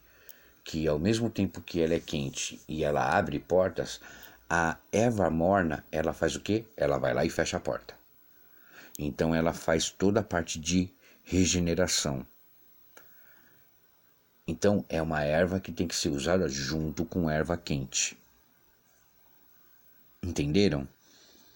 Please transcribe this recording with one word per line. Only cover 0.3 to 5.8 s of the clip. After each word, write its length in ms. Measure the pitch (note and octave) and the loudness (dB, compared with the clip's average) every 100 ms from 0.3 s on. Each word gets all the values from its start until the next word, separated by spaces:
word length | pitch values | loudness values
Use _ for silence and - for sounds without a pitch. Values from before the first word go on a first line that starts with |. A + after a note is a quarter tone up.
| - - _ | -20 -20 _
que 240 | - D#2+ D#2 | -8 -2 0
ao 100 | D2+ | 2
mesmo 320 | F2 A2+ A#2 | 2 2 0
tempo 320 | G#2 F#2+ - | 0 -2 -2
que 200 | - F2 | -6 0
ela 120 | D#2+ | 2
é 60 | E2 | 0
quente 640 | - D#2 C#2 C2+ - - - | -2 -4 -4 -6 -8 -10 -8
e 160 | D#2 | -2
ela 200 | D2+ C#2+ | 0 0
abre 360 | B1+ F2 F2+ C#2+ | 2 2 0 -4
portas, 600 | - F2+ F#2 E2 C#2 - - - - - _ | 0 2 2 0 -6 -10 -16 -20 -20 -20 _
a 300 | E2+ E2 D#2+ _ | 0 0 -2 _
erva 360 | G2 A#2+ G#2+ E2+ | 2 2 4 2
morna, 560 | D#2+ E2 G2 E2+ D2+ | 2 4 4 2 -2